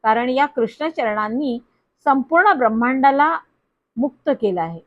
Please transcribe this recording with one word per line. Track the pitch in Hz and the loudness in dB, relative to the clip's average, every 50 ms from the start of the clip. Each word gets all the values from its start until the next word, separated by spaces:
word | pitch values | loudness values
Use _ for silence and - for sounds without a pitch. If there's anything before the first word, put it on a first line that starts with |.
| - | 2
कारण | 220 220 233 240 254 | 2 0 0 0 -2
या | 254 262 285 | 0 0 0
कृष्ण | 285 285 - 226 220 - _ 302 320 | -2 0 -2 -2 -2 -4 _ -8 -6
चरणांनी | 311 - 254 220 208 214 214 214 220 254 302 269 233 240 _ _ _ _ _ _ _ _ _ | -4 -4 -4 -2 -2 -2 -4 -4 -4 -4 -4 -4 -6 -6 _ _ _ _ _ _ _ _ _
संपूर्ण | 294 269 277 240 - 320 339 370 415 381 | 0 2 2 0 0 2 2 4 4 2
ब्रह्मांडाला | 277 247 220 220 226 233 240 262 269 262 277 269 277 294 311 226 320 _ _ _ _ _ _ _ _ _ _ _ 226 | 2 2 0 0 0 0 0 0 2 2 2 4 4 2 0 0 -4 _ _ _ _ _ _ _ _ _ _ _ -4
मुक्त | 247 285 - _ _ 311 269 269 | -4 -4 -4 _ _ -4 -4 -2
केलं | 226 208 185 175 | -2 -2 -2 -2
आहे | 165 165 170 165 - | -4 -6 -8 -14 -16